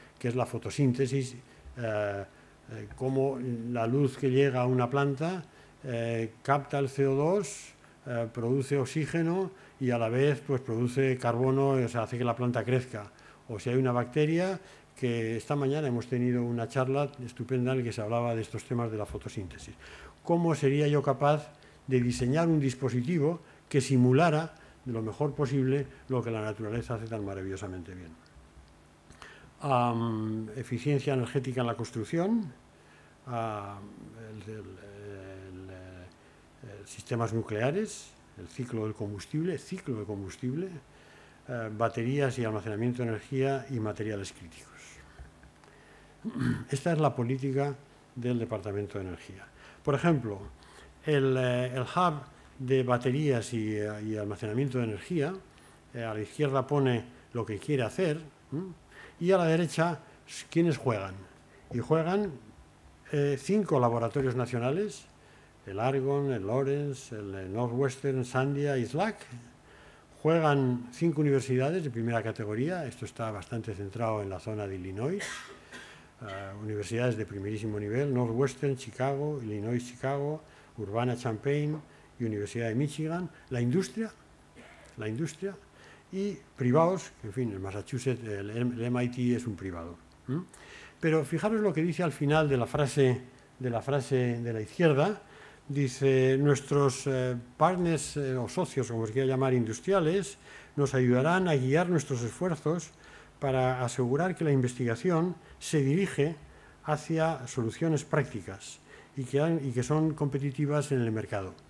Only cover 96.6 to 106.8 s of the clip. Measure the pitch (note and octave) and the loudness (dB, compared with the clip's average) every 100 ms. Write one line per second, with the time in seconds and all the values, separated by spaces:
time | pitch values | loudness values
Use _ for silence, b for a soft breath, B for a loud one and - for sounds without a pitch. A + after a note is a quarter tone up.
96.6 | - C#3+ C#3 - C#3 C3 B2+ A#2+ - - | 4 4 4 2 -2 0 0 -2 -4 4
97.6 | D#3+ F3+ E3+ D#3 - D3 C3+ B2+ A2+ F3+ | 4 4 2 0 -2 -4 -2 -2 -2 -2
98.6 | E3 C3+ A2+ A2+ A2 B2+ C3 C3 C3+ B2+ | -2 -2 -2 -2 0 2 2 2 4 4
99.6 | A2 G#2+ F3+ G3 D#3 G3 F#3 - B B | 2 -2 2 4 4 0 -2 -10 B B
100.6 | B C#3+ C3+ C3 B2 B2 D3+ F#3 F3+ C#3 | B 0 2 4 6 6 4 2 4 2
101.6 | C3 D#3+ F3+ D#3+ C#3+ B2 A#2 - F3+ D3+ | 4 4 4 2 0 -2 -4 -2 -2 0
102.6 | D3+ E3+ - - B B B B C#3 C3 | -2 -2 -4 -16 B B B B 0 2
103.6 | B2+ B2+ A#2+ - A#2+ C#3+ F#3 - D#3 C3+ | 2 2 -2 0 0 2 0 0 2 4
104.6 | B2 B2 A#2+ A2+ F3+ E3 F3+ E3+ B B | 2 0 -2 0 2 2 2 -2 B B
105.6 | - D3+ C3+ E3+ F#3+ - D3+ E3 - B | 0 2 4 4 2 2 0 -2 -12 B
106.6 | B B | B B